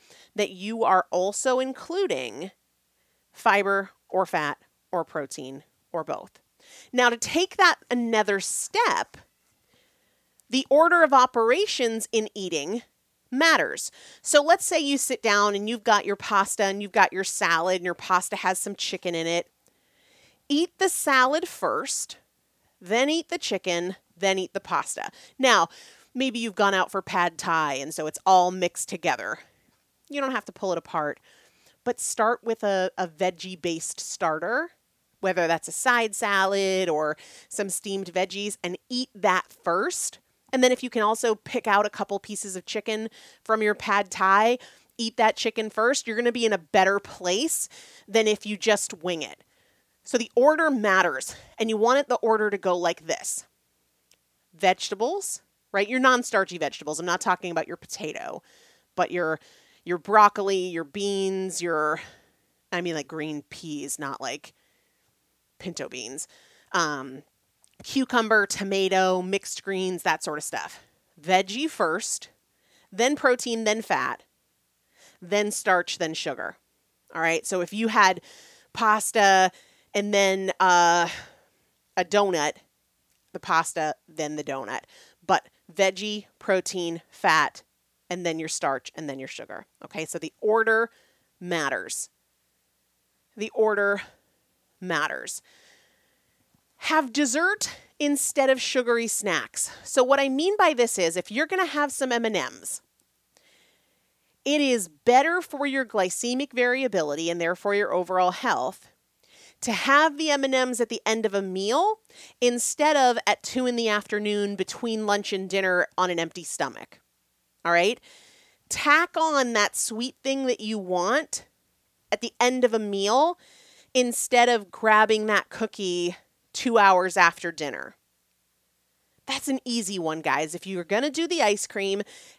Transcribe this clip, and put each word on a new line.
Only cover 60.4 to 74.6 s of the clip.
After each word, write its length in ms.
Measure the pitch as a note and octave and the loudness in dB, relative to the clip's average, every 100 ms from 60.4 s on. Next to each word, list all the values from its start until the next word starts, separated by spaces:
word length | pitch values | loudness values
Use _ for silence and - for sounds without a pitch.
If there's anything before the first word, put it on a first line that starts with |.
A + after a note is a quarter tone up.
| G3 G3 F3+ | -2 -2 -2
your 160 | E3 D#3 | -6 -8
beans, 760 | G#3 G3+ G3 F#3+ F#3+ F#3+ - | -6 -4 -2 -2 -2 -4 -6
your, 400 | F3 D#3 D3+ D#3 - - _ _ _ _ - | -2 0 0 -2 -8 -20 _ _ _ _ -8
I 100 | F3 | -6
mean, 140 | F3 D#3 | -4 -6
like, 120 | C3+ | -8
green 360 | D#3+ D#3 D3 - | -8 -8 -8 -12
peas, 480 | - E3 D3 C#3+ - | -16 -12 -10 -10 -8
not, 200 | C#3 - | -8 -8
like, 340 | C3 C#3 - _ _ _ _ _ _ _ _ _ _ _ | -8 -10 -14 _ _ _ _ _ _ _ _ _ _ _
pinto 280 | F#3 - C#3 | -12 -10 -10
beans. 400 | B2+ A2+ C#3+ - - _ _ _ | -10 -12 -12 -14 -16 _ _ _
Um, 500 | F#3 D#3 C#3+ C3+ C3+ - _ _ _ _ _ | 0 0 -2 -10 -16 -20 _ _ _ _ _
cucumber, 640 | - C4+ B3+ B3 A3 G#3+ G3 | -6 -4 0 0 2 2 2
tomato, 720 | - G3 G3 F#3+ F#3+ F#3 F#3 | -4 -2 0 2 2 2 0
mixed 420 | F#3 G3 - - | -2 -6 -6 -12
greens, 380 | G3 F#3 F#3 F3+ | -8 -4 -4 -2
that 200 | F3+ D#3 | -2 -2
sort 160 | E3+ D3+ | -4 -8
of 40 | |
stuff. 380 | - A2 D2+ - _ _ _ _ | -8 -10 -10 -16 _ _ _ _
Veggie 480 | D#3+ F#3 F#3+ A3+ D#4 | 0 0 2 -4 -6
first, 600 | - E3+ F3+ - - - _ _ _ _ _ _ | -2 -2 -2 -6 -10 -12 _ _ _ _ _ _
then 240 | F#3+ B3+ D4 | -2 -2 2
protein, 480 | C4+ B3 B3 A3+ | 0 0 -2 -2
then 200 | G#3+ A3 | 0 -2
fat, 400 | - D3 B2+ - _ _ _ _ | -2 -2 -2 -6 _ _ _ _